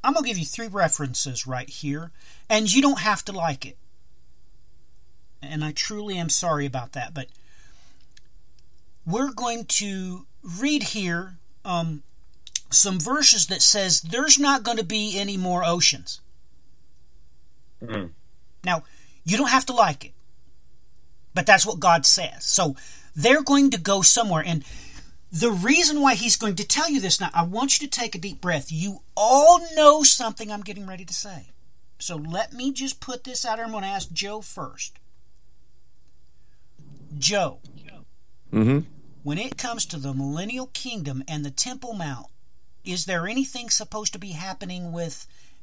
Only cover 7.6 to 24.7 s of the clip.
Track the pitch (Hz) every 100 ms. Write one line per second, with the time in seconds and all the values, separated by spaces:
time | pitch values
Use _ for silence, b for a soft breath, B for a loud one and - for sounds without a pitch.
7.6 | b b b b - - - - - -
8.6 | - - - - 165 208 277 220 247 233
9.6 | - - 208 190 185 180 - - 185 175
10.6 | 277 294 196 220 180 170 185 180 - -
11.6 | 202 175 165 147 - - - - - -
12.6 | - - 202 185 156 277 285 214 - 185
13.6 | - 208 190 170 165 240 302 277 285 277
14.6 | 220 226 175 214 214 190 202 196 185 175
15.6 | 170 175 - - - - - - - -
16.6 | - - - - - - - - - -
17.6 | - - 113 107 87 - - - - -
18.6 | 180 170 b b b b 165 208 269 254
19.6 | 262 240 190 143 - - - - - -
20.6 | - - - - - - - 185 190 190
21.6 | 214 190 180 165 - - 170 - - -
22.6 | 165 135 B B B 151 226 294 277 277
23.6 | 277 220 165 196 185 233 220 160 175 165
24.6 | B